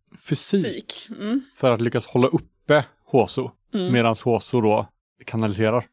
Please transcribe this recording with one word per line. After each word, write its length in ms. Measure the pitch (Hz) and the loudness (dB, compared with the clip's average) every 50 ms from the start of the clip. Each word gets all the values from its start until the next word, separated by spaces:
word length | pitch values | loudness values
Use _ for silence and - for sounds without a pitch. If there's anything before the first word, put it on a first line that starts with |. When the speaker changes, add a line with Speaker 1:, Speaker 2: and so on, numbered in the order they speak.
| _ _ _ - - | _ _ _ -16 -6
Speaker 1:
fysik 400 | - 151 - - - - 202 165 | -4 -4 -4 -2 0 0 0 0
Speaker 2:
Fysik. 440 | 110 87 - - - - - - - 220 - | 0 -6 -10 -12 -12 -14 -14 -14 -16 -14 -10
Mm. 200 | 202 214 233 277 262 _ _ | -6 -4 -4 -4 -4 _ _
Speaker 1:
för 160 | - - 127 117 | 0 2 2 2
att 80 | 110 | 2
lyckas 260 | 117 120 - 120 - | 0 -2 -2 -2 -4
hålla 220 | - - 127 120 131 | -2 0 2 2 4
uppe 560 | - - - _ _ _ _ - 147 151 - - _ _ _ | 2 0 -4 _ _ _ _ 2 2 2 2 0 _ _ _
Hoso, 440 | - - 127 104 - - 135 127 123 - _ _ _ - | 0 2 2 2 2 0 -6 -6 -8 -10 _ _ _ -6
Speaker 2:
Mm. 180 | 208 180 151 123 | -4 -2 0 2
Speaker 1:
medans 300 | 120 117 113 110 - - | 2 2 2 0 0 -2
Hoso 380 | 127 117 104 - - - 123 | -2 -2 -2 -2 -2 -2 0
då 260 | 107 107 107 107 101 - _ _ _ _ _ _ - | 2 2 2 0 -2 -6 _ _ _ _ _ _ -16
kanaliserar. 600 | - - 113 110 107 98 95 110 110 113 123 - _ | -10 -6 -4 -2 -2 -2 0 0 0 0 0 -4 _